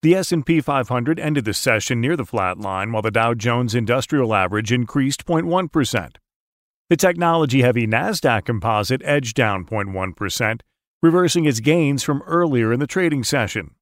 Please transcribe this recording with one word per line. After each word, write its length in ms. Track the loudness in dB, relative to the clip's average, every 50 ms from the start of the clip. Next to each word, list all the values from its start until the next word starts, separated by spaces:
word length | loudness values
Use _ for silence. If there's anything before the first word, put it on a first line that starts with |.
The 140 | 6 4 4
S 180 | 4 2 0 -2
and 120 | -2 0
P 140 | 2 0 0
five 300 | 2 0 -2 -2 -2 0
hundred 280 | -2 -2 0 0 -2 -2
ended 280 | -2 -2 -2 0 -2
the 80 | -2 -4
session 480 | -2 0 0 0 0 0 -2 -2 -2
near 160 | 0 -2 -2 -2
the 80 | -4
flat 340 | -4 -4 -2 -2 -2 -2 -4
line, 320 | -6 -6 -4 -4 -4 -4
while 100 | -4 -4
the 80 | -4 -2
Dow 240 | 0 2 2 2 0
Jones 400 | 0 0 0 0 0 0 0 0
Industrial 600 | -2 0 0 0 -2 -2 -2 0 0 2 2 2
Average 360 | 2 2 2 0 -2 0 0
increased 560 | 0 0 0 -2 -2 0 0 0 -2 -6 -4
point 220 | -2 -2 0 0 0
one 220 | 0 0 -2 0
percent. 480 | 0 0 0 0 -2 -4 -4 -6 _ -20 _ _ _ _ _ _ _ _ _ _ _ _ _ _
The 80 | 0 4
technology-heavy 920 | 4 2 2 2 2 2 2 2 2 2 4 4 4 4 4 2 0 0
Nasdaq 560 | 0 0 0 -2 -4 0 0 2 0 0 0
Composite 580 | -2 -4 -2 -2 0 0 0 0 0 -2 -4 0
edged 320 | 0 -2 -2 -2 -4 -2 0
down 260 | 0 0 0 -4 -6
point 300 | -6 -6 -6 -6 -4 -6
one 180 | -6 -6 -6
percent, 500 | -6 -6 -6 -6 -4 -2 -2 -2 -4 -4 _ _ _ _ _ _ _ _
reversing 440 | 2 4 4 4 2 2 2 2 2
its 160 | 2 0 0
gains 420 | 2 2 2 4 4 2 0 -2 -2
from 180 | -2 -4 -4 -4
earlier 500 | -2 0 0 2 2 2 2 2 2 2
in 80 | 0
the 40 | -2
trading 380 | -2 -2 0 0 0 0 -2 -2
session. 520 | -2 0 0 0 -2 -4 -6 -8 -8 _ _